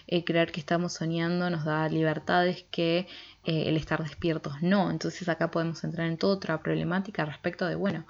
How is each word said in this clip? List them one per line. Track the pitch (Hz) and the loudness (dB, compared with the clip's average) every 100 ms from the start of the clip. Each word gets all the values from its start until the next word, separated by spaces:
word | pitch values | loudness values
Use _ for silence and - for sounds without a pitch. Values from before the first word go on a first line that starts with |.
| - | -2
eh, | 175 | 0
creer | 170 165 165 | 2 2 2
que | - | 0
estamos | - 170 175 | 0 0 0
soñando | - 165 165 170 175 175 | -2 -2 0 2 2 0
nos | 165 | 0
da | 156 151 160 | 0 0 2
libertades | 160 160 156 - - 180 - - | 2 2 0 2 4 4 0 -4
que, | - 165 170 190 - - - - | -2 2 2 0 -10 -20 -8 -2
eh, | 160 - | 0 2
el | 156 | 0
estar | - 160 | 0 -2
despiertos | 156 - 170 156 156 139 | -4 -2 -2 -2 -4 -2
no. | 170 202 170 | 2 4 2
Entonces | 160 165 - 175 | 0 -4 -4 -2
acá | 160 165 | 0 0
podemos | 170 165 160 | 0 -2 -2
entrar | 160 165 165 | -6 -2 -2
en | 165 | 0
toda | 190 196 | 2 2
otra | - - | 0 -2
problemática | - 160 160 180 190 - | 0 0 0 0 -2 -2
respecto | 151 147 180 170 180 | -4 -4 -4 -2 -2
de, | 160 | 0
bueno, | 190 160 - | 0 -2 -6